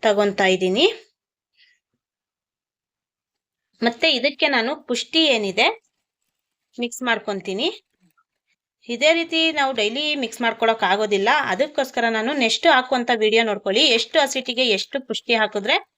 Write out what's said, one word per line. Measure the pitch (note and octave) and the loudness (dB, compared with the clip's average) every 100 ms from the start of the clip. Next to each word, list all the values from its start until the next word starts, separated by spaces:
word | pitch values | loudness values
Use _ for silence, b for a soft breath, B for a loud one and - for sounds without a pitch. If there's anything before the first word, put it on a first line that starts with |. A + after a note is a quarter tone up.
ತಗೊಂತಾ | A3+ G3+ G#3 G3 F#3+ | 2 2 0 2 2
ಇದ್ದೀನಿ. | F#3 F#3 F#3+ F4+ - - _ _ _ _ _ b b _ _ _ _ _ _ _ _ _ _ _ _ _ _ _ _ _ _ _ _ | 2 0 2 2 0 -16 _ _ _ _ _ b b _ _ _ _ _ _ _ _ _ _ _ _ _ _ _ _ _ _ _ _
ಮತ್ತೆ | A#3 A#3+ D#4+ C4+ | -2 0 0 2
ಇದಕ್ಕೆ | C4 - D4+ | -2 0 0
ನಾನು | C4+ A3+ D4+ - | 0 -2 -6 -6
ಪುಷ್ಟಿ | A#3+ - D#4+ D#4+ A#3+ | -6 -2 0 2 2
ಏನಿದೆ | G3+ F#3 C#4 A4+ _ _ _ _ _ _ _ _ _ - | -2 0 0 0 _ _ _ _ _ _ _ _ _ -8
ಮಿಕ್ಸ್ | A#3+ - B3+ | -8 -6 -2
ಮಾಡ್ಕೊಂತೀನಿ. | A3 G#3+ G3 F#3+ F#3+ D4+ A4 _ _ _ _ _ _ _ _ _ _ - | -2 -2 -8 -6 -4 -4 -6 _ _ _ _ _ _ _ _ _ _ -12
ಇದೇ | A#3 D4 E4 | -2 2 2
ರೀತಿ | E4 E4 D#4+ D4+ | 0 -2 -2 0
ನಾವು | C4+ B3 | -2 0
ಡೈಲಿ | G#3 A#3+ D4+ D4 | -2 -2 -4 -4
ಮಿಕ್ಸ್ | A#3+ - A#3 | -6 -2 -4
ಮಾಡ್ಕೊಳಕ್ | A3+ A3+ A3+ G3 | 0 0 2 2
ಆಗೋದಿಲ್ಲ, | G3 G#3+ G3+ G3+ D4 C4+ | 0 0 0 2 2 0
ಅದಕ್ಕೋಸ್ಕರ | F#3 D4 D4 C4 - A#3 A3 | -2 -2 -2 -4 -2 -2 0
ನಾನು | A3+ D4 | -2 0
ನೆಕ್ಸ್ಟ್ | A3+ - E4+ C4+ | -2 2 4 4
ಹಾಕುವಂತ | B3+ B3+ A#3+ A#3+ | 2 -2 0 0
ವಿಡಿಯೋ | G#3+ A3 A3+ | 2 2 2
ನೋಡ್ಕೊಳ್ಳಿ, | G3+ G3+ G3 D4+ A#3 | -2 -2 2 4 2
ಎಷ್ಟು | - E4 | 0 0
ಹಸಿಟ್ಟಿಗೆ | C#4 C4+ B3+ A#3+ B3+ G3 | 0 -2 -6 -2 0 0
ಎಷ್ಟು | - C#4 B3+ | -2 -8 -6
ಪುಷ್ಟಿ | G#3+ - A#3 | -10 -2 0
ಹಾಕಿದ್ರೆ | G#3+ G#3 G#3 E4 - | 0 -2 -2 -2 -2